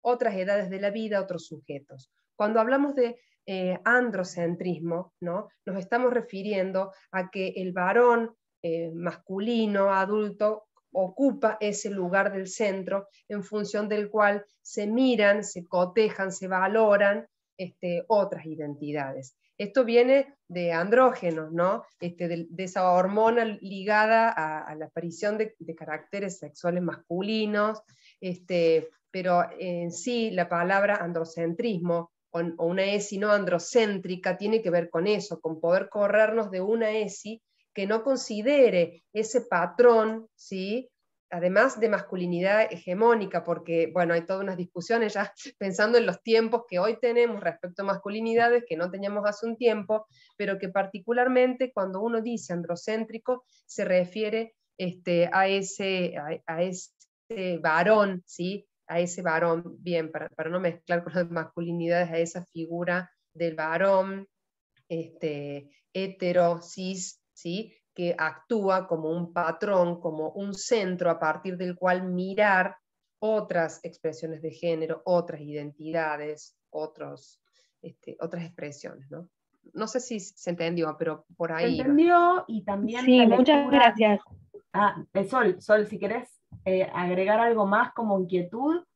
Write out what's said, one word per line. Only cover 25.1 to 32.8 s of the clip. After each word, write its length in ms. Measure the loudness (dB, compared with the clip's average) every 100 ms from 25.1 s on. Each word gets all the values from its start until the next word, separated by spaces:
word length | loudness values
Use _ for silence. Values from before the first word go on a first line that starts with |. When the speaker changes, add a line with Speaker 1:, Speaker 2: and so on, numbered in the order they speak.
| -4 -4 -2
Speaker 1:
de, 180 | -4 _
de 160 | -16 -14
caracteres 640 | -10 -10 -8 -8 -8 -8
sexuales 420 | -16 -6 -4 -2
masculinos, 1000 | -4 -6 _ -6 -2 -2 0 0 -2 -4 _ _ _ _
este, 680 | -10 -10 -4 0 4 2 0 _ _
pero 320 | -6 2 2 2 -4
en 320 | -6 -6 -6
sí 400 | -6 -4 -2 -2
la 180 | -2 -2
palabra 460 | 0 2 2 2 0
androcentrismo 1160 | -2 -6 -6 -4 -4 -2 -2 -2 -2 -2 -4 _ _
o, 80 | -6 -4 -2
o 80 | -2
una 200 | 0